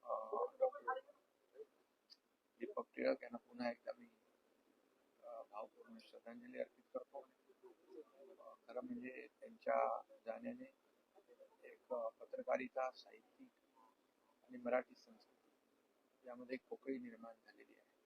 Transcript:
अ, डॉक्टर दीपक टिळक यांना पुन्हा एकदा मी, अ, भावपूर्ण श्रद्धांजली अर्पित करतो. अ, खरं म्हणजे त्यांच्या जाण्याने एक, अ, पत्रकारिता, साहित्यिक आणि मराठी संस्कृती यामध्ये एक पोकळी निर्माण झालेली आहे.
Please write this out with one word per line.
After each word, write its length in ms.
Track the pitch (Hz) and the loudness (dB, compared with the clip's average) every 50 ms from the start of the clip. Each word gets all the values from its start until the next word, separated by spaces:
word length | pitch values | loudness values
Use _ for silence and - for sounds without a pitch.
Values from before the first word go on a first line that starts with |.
| - | 2
अ, 320 | 247 - - 220 220 - - 480 508 - - | 0 0 0 0 0 2 2 2 2 6 6
डॉक्टर 340 | 523 508 554 587 - - - 523 539 - - - _ _ _ _ _ _ _ 523 440 _ _ _ _ _ _ _ _ _ - _ _ _ _ _ _ _ _ _ | 6 6 6 2 0 0 0 0 -2 -8 -20 -20 _ _ _ _ _ _ _ -14 -14 _ _ _ _ _ _ _ _ _ -20 _ _ _ _ _ _ _ _ _
दीपक 240 | 117 - - 123 120 _ - | -8 -2 -2 -2 -4 _ 0
टिळक 200 | 127 127 131 135 131 | 4 6 6 6 6
यांना 140 | - 120 120 | 2 -8 -8
पुन्हा 340 | 120 _ - 123 120 123 120 | -10 _ -12 -6 0 0 0
एकदा 220 | 120 - _ - - - | 0 0 _ -6 -6 -6
मी, 80 | 120 117 - _ _ _ _ _ _ _ _ _ _ _ _ _ _ _ _ _ _ _ _ _ | -8 -20 -20 _ _ _ _ _ _ _ _ _ _ _ _ _ _ _ _ _ _ _ _ _
अ, 200 | - - 120 113 113 - | -10 -8 -8 -8 -8 -6
भावपूर्ण 440 | - 104 113 110 _ - 117 113 113 113 | -6 -6 -6 -6 _ -18 -16 -14 -14 -14
श्रद्धांजली 580 | 110 - - 113 _ 117 117 120 120 123 127 127 | -14 -16 -18 -14 _ -10 -10 -10 -10 -8 -2 -2
अर्पित 240 | 123 - - - - _ _ | -2 -2 -4 -20 -20 _ _
करतो. 340 | 131 127 _ - 139 135 - - _ _ - - _ 127 123 113 _ - 127 123 120 - - - - - - - - | -4 -4 _ -10 -12 -12 -12 -20 _ _ -20 -20 _ -18 -20 -20 _ -20 -14 -12 -12 -12 -14 -16 -20 -18 -18 -16 -16
अ, 140 | - - - - _ - | -14 -16 -16 -16 _ -4
खरं 120 | 117 123 | -4 -4
म्हणजे 460 | 123 127 123 120 123 127 127 127 123 123 _ _ | -2 -2 -4 -4 -4 -6 -8 -8 -10 -12 _ _
त्यांच्या 600 | - 117 113 - - 127 123 123 123 120 117 - - _ - - _ | -16 -16 -16 -4 2 6 6 8 8 6 4 0 -2 _ -18 -12 _
जाण्याने 480 | 113 113 113 120 240 240 123 - 269 - _ _ - _ _ _ _ _ - - - - - - - - - - | -6 -4 -4 -4 -6 -6 -6 -8 -14 -14 _ _ -20 _ _ _ _ _ -20 -20 -20 -20 -20 -20 -20 -20 -18 -16
एक, 280 | - 117 - - _ | -16 -16 -16 -2 _
अ, 160 | 127 120 113 113 | 2 2 2 2
पत्रकारिता, 840 | - _ - - - 131 123 127 127 127 131 123 _ 131 131 127 | -2 _ -10 -6 -4 -4 4 4 6 4 4 2 _ 2 2 2
साहित्यिक 580 | - - - - - - - - - - 269 - _ _ _ _ _ - - - - _ _ _ _ _ _ _ _ _ | 0 -4 -14 -14 -16 -18 -18 -20 -20 -20 -20 -20 _ _ _ _ _ -20 -20 -20 -20 _ _ _ _ _ _ _ _ _
आणि 140 | - - - | -16 -12 -10
मराठी 380 | - 120 120 - - - _ 247 | -2 4 6 6 6 6 _ -12
संस्कृती 560 | - - - - 220 - - - _ _ - _ _ _ _ _ _ _ _ _ _ _ _ _ _ - 123 | -20 -20 -20 -20 -20 -20 -20 -20 _ _ -20 _ _ _ _ _ _ _ _ _ _ _ _ _ _ -12 -10
यामध्ये 260 | 123 123 127 123 131 | -10 -8 -4 -2 -4
एक 60 | 127 _ _ | -4 _ _
पोकळी 300 | 117 - - 135 135 127 | -8 -6 -2 -2 -2 -2
निर्माण 340 | 123 120 113 110 117 113 | -2 -6 -10 -10 -12 -12
झालेली 420 | 113 - _ - - - - - - - | -12 -14 _ -20 -20 -20 -20 -20 -20 -20
आहे. 180 | - _ _ _ _ | -20 _ _ _ _